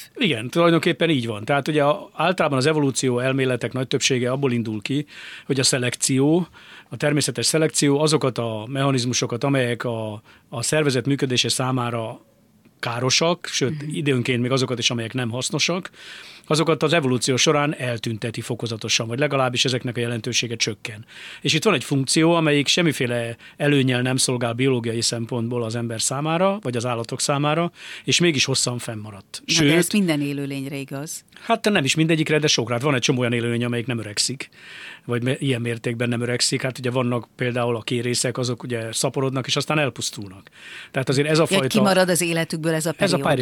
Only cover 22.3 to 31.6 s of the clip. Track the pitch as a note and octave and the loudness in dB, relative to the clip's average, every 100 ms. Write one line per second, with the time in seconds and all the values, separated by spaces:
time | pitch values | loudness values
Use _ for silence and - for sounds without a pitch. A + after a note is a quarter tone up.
22.3 | E3+ D#3 D3 C3 - E3+ C3 B2 A#2+ A#2 | 4 4 2 2 2 2 2 -2 -2 -4
23.3 | A#2 - - D3 C#3+ C3 B2 B2+ B2+ - | -8 -14 -2 2 4 4 2 0 0 0
24.3 | B2 A#2+ A#2 C3+ B2+ A#2 A2+ A2 A#2 A2+ | 0 -2 0 2 2 0 -2 -2 -2 -4
25.3 | B2 A2+ B2 A2+ A#2+ A#2 A2+ - C3+ D#3 | -4 -2 -2 -4 -4 -6 -4 -4 -2 -2
26.3 | E3 G3 G3+ C3 A#2+ B2 A#2 A#2 - - | 2 2 0 -4 -2 -2 -4 -4 -4 -2
27.3 | C#3 D3 D#3 E3+ - - - - B2+ F3 | 0 2 2 -2 -4 -18 -10 -2 2 4
28.3 | C#3 - C3 - B2 - A2 G#2 G2+ - | 4 2 0 0 -4 -8 -10 -10 -14 -16
29.3 | - - D#3+ C#3+ E3 F3 G#3+ F#3 D3+ C#3+ | -14 -2 4 6 6 4 2 2 2 0
30.3 | C#3+ C#3 C#3 C3+ C#3+ C3+ C#3 D3+ - - | -4 -6 -6 -6 -8 -8 -10 -10 -12 -16
31.3 | - - A3+ | -10 -2 0